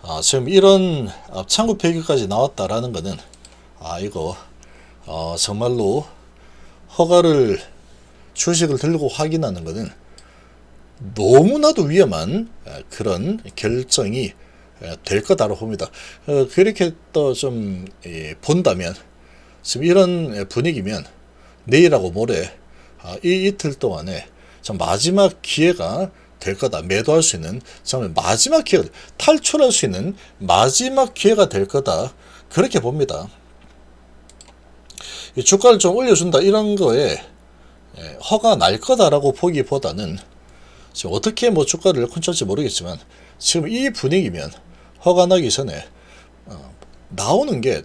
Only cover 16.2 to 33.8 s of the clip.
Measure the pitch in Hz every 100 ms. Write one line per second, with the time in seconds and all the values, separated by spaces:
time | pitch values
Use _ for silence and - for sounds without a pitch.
16.2 | - 143 131 - 196 208 175 160 _ 160
17.2 | 147 123 139 120 104 92 95 - 87 82
18.2 | 78 - - 165 180 101 87 185 - _
19.2 | - - - _ - 127 160 180 185 175
20.2 | 160 104 98 - 151 147 95 113 143 -
21.2 | - _ - - - 135 170 139 92 87
22.2 | 117 92 90 - - - - - - 90
23.2 | 175 190 190 202 151 135 123 82 85 82
24.2 | - _ - - - 98 82 95 143 190
25.2 | 190 - - - 165 175 165 120 190 -
26.2 | _ _ - 98 131 80 85 95 110 160
27.2 | 160 87 80 113 - - - 131 104 80
28.2 | - 202 262 311 302 175 - - - -
29.2 | - 311 - 311 262 - 123 92 143 196
30.2 | - _ 95 90 120 131 254 269 262 -
31.2 | 196 214 190 101 98 139 135 82 127 -
32.2 | - - - - 233 175 120 151 - -
33.2 | 101 - _ - - -